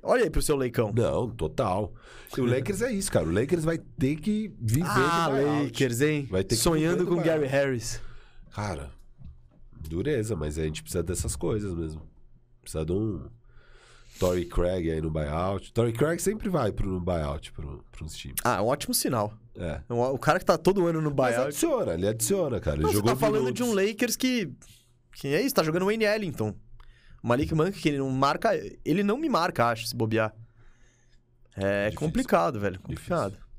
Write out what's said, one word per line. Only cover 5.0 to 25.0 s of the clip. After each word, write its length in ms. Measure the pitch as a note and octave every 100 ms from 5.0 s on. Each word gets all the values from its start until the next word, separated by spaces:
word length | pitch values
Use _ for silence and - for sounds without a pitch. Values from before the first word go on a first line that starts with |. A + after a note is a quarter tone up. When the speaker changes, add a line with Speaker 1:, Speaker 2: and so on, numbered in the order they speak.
| F3+ E3+ E3
Speaker 2:
do 60 |
buyout. 300 | C3+ C#3+ D3
Speaker 1:
Lakers, 360 | C#3 A2+ C3 A#2
hein? 280 | D3+ D3+ C3
Speaker 2:
Vai 140 | F#2
ter 100 | F#2+ A2+
que 60 |
Speaker 1:
Sonhando 360 | F3+ D#3+ D#3+ F3
Speaker 2:
viver 60 |
do 120 | F3+ F3
Speaker 1:
com 60 |
Speaker 2:
buyout. 60 | D#3+ D#3
Speaker 1:
Gary 60 | C3+
Harris. 540 | C#3 C#3 B2 - - - - - - -
Speaker 2:
Cara, 380 | - G#2 D#2 C#2+ - - - - - - - - - D2+
dureza, 460 | E2 B2+ C#3 G#2+
mas 240 | F2 D2+ D2+
a 40 |
gente 180 | D#2 D#2
precisa 200 | - F#2
dessas 320 | E2+ F2 D#2 -
coisas 360 | D#3+ A2 G#2
mesmo. 280 | E2+ D#2+ D#2 D2 - - - _ -
Precisa 220 | - D#2+
de 80 | D#2+
um 360 | F#2 A2 F2 - - - - - - - - - -
Torrey 260 | F2+ F2+
Craig 460 | E2 - F2 F#2 E2
aí 100 | D#2+
no 100 | D#2+
buyout. 600 | D#2+ D2 D#2 F#2 G2 -
Torrey 200 | - A#2
Craig 280 | A#2 D3 E3+
sempre 280 | G3 G#3+ G#3
vai 220 | E3+ A2
pro, 180 | - G2+
no 120 | F#2
buyout 500 | F2 E2+ D2+ C#2 -
pro, 320 | - C#2+ C#2+ -
pros 240 | - D#2
times. 220 | - C#2 C2
Speaker 1:
Ah, 120 | A#2+ G2+
é 20 |
um 60 | G#2+
ótimo 280 | D3 -
sinal. 380 | A#3+ - B2 G#2+ - - -
Speaker 2:
É. 240 | F2 D2 -
Speaker 1:
É 40 |
um, 100 | A#2+
o 160 | B2+ C3+
cara 200 | D#3 F3
que 60 |
tá 120 | - E3+
todo 280 | F3 G3 E3+
ano 140 | D#3+
no 100 | D3+
Speaker 2:
Mas 220 | C#3 B2+
Speaker 1:
buyout. 120 | A#2+ C3+
Speaker 2:
adiciona, 460 | - E4+ C4 C#3
ele 120 | E2+ G2
adiciona, 520 | A2+ - G3 D#3 G#2
cara. 160 | - C#2+
Ele 60 |
Speaker 1:
Não, 60 | E2
você 60 | G2
Speaker 2:
jogou 140 | G#2
Speaker 1:
tá 40 | B2+
falando 340 | G#3+ - B2+
de 100 | B2+
Speaker 2:
minutos. 60 | B3
Speaker 1:
um 200 | G3+ G3
Lakers 260 | A3 A#3+ -
que, 360 | B3+ B3 E3 - - - _ _